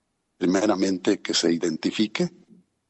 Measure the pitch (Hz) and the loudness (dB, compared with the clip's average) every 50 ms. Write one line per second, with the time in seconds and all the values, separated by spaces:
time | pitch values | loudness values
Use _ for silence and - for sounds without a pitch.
0 | _ _ _ _ _ _ _ - 92 87 95 98 104 107 101 92 101 98 95 90 | _ _ _ _ _ _ _ -4 0 0 2 2 2 0 0 0 0 -2 -2 -2
1 | - 110 101 - - - 82 - - 85 85 82 90 87 80 - - 98 - - | 0 -2 -2 -2 -2 -4 -2 0 2 2 0 0 0 -2 -4 -2 -4 -4 0 0
2 | 107 107 - - 180 170 - - _ _ - - _ _ _ _ _ | -2 -2 0 -2 -2 -4 -4 -10 _ _ -20 -20 _ _ _ _ _